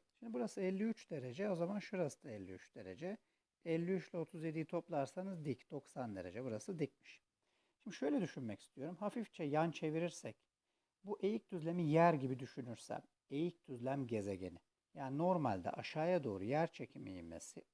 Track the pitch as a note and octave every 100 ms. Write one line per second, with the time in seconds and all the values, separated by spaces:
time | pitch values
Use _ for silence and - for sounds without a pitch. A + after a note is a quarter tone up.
0 | _ - A#3 A#3+ A3+ - F#3 F#3+ A3+ -
1 | - D#3 B2+ C3 G3+ E3+ E3+ G3+ - F#3
2 | D3+ - C#3+ G#2+ F#2 F#2 - - F#2 F#2
3 | F3 A3+ _ _ _ _ E3+ E3 E3+ F#3+
4 | - F3 D#3+ E3 D#3+ D#3 D#3 F3 F3+ D#3
5 | C3+ F#3 F#3+ F3 D3 B2 - D3 - -
6 | A#2 G2 F2+ G2+ C3 G#2+ - E3 D3 _
7 | - - _ _ _ _ _ _ A3 -
8 | C#4 D4 E3 - A#2 G2+ - - D3 F3+
9 | G#3 A#3+ G#3 - D3+ D3+ E3 - D#3 D#3+
10 | E3+ - A#2 - _ _ _ _ _ _
11 | G3 G#3 G3 A3 - F3+ D#3+ F3 D#3 D#3+
12 | E3+ D#3 C3 B2+ C3 - B2 A2+ - A#2
13 | - _ - C#3 E3+ - - B2 B2+ C#3
14 | A#2+ A2 G2 F#2 F2+ E2+ _ _ _ D3
15 | C3+ C#3 F3+ F3+ C3 F#2+ E2 - - D#3
16 | E3 F3+ B2+ F#2+ G2+ D3 E3 - B2 -
17 | A2+ F2+ E2+ E2+ - - -